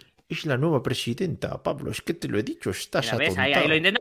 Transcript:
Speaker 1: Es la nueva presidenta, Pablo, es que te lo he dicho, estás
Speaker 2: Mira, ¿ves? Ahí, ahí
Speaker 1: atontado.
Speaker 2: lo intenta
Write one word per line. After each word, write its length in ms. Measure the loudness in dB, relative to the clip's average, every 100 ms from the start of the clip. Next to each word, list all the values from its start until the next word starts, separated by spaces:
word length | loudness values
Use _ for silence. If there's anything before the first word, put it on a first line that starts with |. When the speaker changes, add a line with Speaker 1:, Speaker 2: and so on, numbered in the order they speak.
| -20 _ -10
Speaker 1:
Es 160 | -6 0
la 100 | 2
nueva 240 | 2 2
presidenta, 800 | 2 -2 -2 -2 -4 -4 -6 -4
Pablo, 300 | -4 -4 -6
es 100 | -6
que 120 | -4
te 160 | -4 -2
lo 80 | -2
he 40 |
dicho, 260 | -2 -4 -6
estás 340 | -6 -4 -2 0
Speaker 2:
Mira, 120 | 2
¿ves? 200 | 2 2
Ahí, 80 | 2
ahí 40 |
Speaker 1:
atontado. 160 | 4 4
Speaker 2:
lo 80 | 4
intenta 240 | 2 0